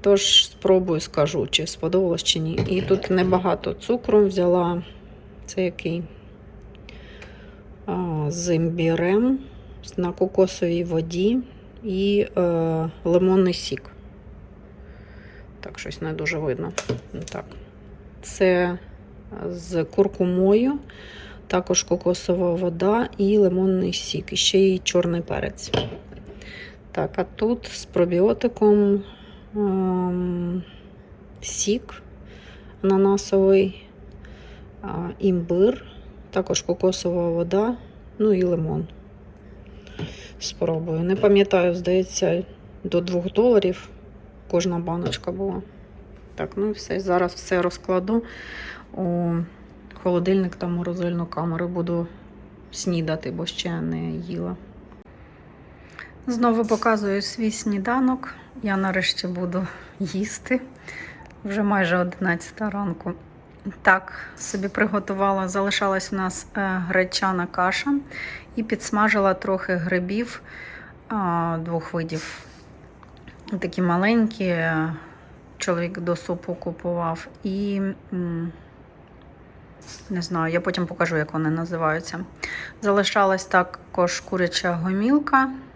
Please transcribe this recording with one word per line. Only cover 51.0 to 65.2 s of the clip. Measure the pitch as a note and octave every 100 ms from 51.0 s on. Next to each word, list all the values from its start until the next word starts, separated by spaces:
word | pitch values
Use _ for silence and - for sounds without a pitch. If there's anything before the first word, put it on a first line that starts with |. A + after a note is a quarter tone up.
| F3 F3 E3+
камеру. | - E3+ E3 F3
Буду | F3+ E3+ E3+ E3+ - - - - - -
снідати, | - - E3+ D#3+ D#3 -
бо | E3+ E3
ще | - F3+ E3+
не | D#3+ D#2+ E2
їла. | - E3+ F3 F2+ F2+ - - - - - - - - - - - - - - - - -
Знову | A#3 A#3+ A3+
показую | A3+ G#3+ A#3 A3 G3+ G3
свій | G3 - A3
сніданок. | A3 A3 G3+ F#3+ B3+ B3+ C4 - - - -
Я | - -
нарешті | F#3+ C3 F#3 - -
буду | F2+ F2+ B2 F#3 - - -
їсти. | F#3+ F#3+ G#3+ - - B3+ - - - - - - - -
Вже | G3+ G3+
майже | G3+ G3+ F3+ F3+
одинадцята | F3+ - F#3 E3+ - - G#3+
ранку. | G3+ G3+ E3 F3 E3 - - - - - -
Так, | - F#3+ F#3+ - - -
собі | - G3+ G3
приготувала. | G3+ G#3 G3+ G3 G3